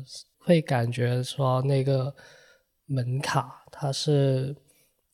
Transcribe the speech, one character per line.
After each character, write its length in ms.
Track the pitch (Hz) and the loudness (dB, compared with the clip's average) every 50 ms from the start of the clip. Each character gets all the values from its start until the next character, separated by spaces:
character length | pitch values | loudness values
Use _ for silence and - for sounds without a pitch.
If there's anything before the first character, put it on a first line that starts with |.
| 131 | -10
是 200 | - - - - _ _ _ | -14 -16 -20 -20 _ _ _
会 220 | _ - 175 165 | _ 4 4 4
感 300 | 151 - 143 123 117 117 | 4 2 0 0 0 0
觉 320 | 120 123 123 120 123 123 127 | 0 0 0 0 0 0 -2
说 400 | - - - 139 131 127 127 127 | -4 -4 -2 0 0 2 2 0
那 220 | 139 139 135 131 | 2 2 2 2
个 280 | 139 139 131 127 139 143 - - - - - - _ _ _ _ _ _ _ _ | 2 2 0 0 -2 -6 -12 -20 -20 -20 -20 -20 _ _ _ _ _ _ _ _
门 340 | - 143 131 123 123 127 135 | -4 -4 -2 -2 -2 -4 -4
卡 420 | - - - 143 123 - - - - - | -4 -2 -2 -2 -4 -4 -10 -20 -20 -20
它 220 | - - - 139 135 | -14 -8 -6 -6 -6
是， 640 | - - 156 147 143 139 135 131 131 131 135 147 - _ _ _ _ _ _ _ _ _ _ | -4 -2 0 2 2 4 2 2 0 -2 -6 -8 -12 _ _ _ _ _ _ _ _ _ _